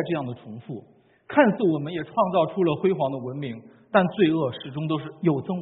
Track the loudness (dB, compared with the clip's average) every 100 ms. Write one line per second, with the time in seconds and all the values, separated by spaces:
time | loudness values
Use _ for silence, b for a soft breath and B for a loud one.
0 | 0 -4 -4 -10 -14 -16 -12 -14 -14 _
1 | b b 0 4 4 4 2 2 -2 -8
2 | -4 0 2 2 2 2 0 2 0 0
3 | -2 -4 -8 -8 -8 -10 -16 B B 2
4 | 2 2 2 4 -2 -4 -10 -8 -4 -4
5 | -6 -2 0 0 -2 -6